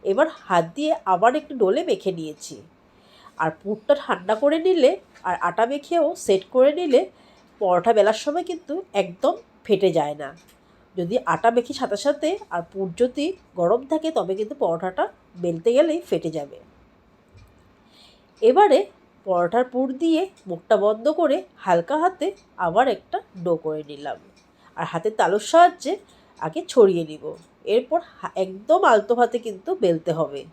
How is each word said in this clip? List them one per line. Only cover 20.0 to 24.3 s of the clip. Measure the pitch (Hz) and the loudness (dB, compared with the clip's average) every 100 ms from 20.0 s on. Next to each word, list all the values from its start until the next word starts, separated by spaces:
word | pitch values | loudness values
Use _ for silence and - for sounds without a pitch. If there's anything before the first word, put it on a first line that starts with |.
| 330 320 381 _ - | 0 0 -2 _ -12
মুখটা | 170 _ 214 | -12 _ 2
বন্ধ | 202 220 240 | 2 0 -2
করে | 311 320 277 - _ | 0 0 0 -4 _
হালকা | 196 170 170 294 | 0 0 0 0
হাতে | 339 370 330 392 _ - | -2 -2 -8 -8 _ -6
আবার | 180 180 269 | -2 2 2
একটা | 196 _ 370 - 190 | 0 _ -10 -10 -10
ডো | 175 160 | -2 -2
করে | 160 156 147 | -2 -8 -10
নিলাম, | 143 147 107 _ | -14 -12 -12 _